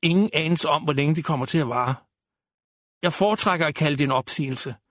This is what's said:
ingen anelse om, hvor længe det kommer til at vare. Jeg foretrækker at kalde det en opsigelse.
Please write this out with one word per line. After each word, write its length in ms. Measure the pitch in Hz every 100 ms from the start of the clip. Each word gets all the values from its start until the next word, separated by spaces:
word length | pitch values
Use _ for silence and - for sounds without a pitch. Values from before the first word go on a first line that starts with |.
ingen 280 | 170 175 214
anelse 360 | 147 160 170 -
om, 160 | 151
hvor 80 | 156
længe 220 | 139 143
det 100 | 160
kommer 220 | 151 151 123
til 120 | 165
at 100 | 135
vare. 260 | 120 123 131 _ _ _ _ _ _ _ _ _ _
Jeg 100 | 175
foretrækker 540 | - 202 208 - 180 160
at 80 |
kalde 240 | 147 156 139
det 60 |
en 140 | 143 131
opsigelse. 500 | 131 - 139 131 - 120 _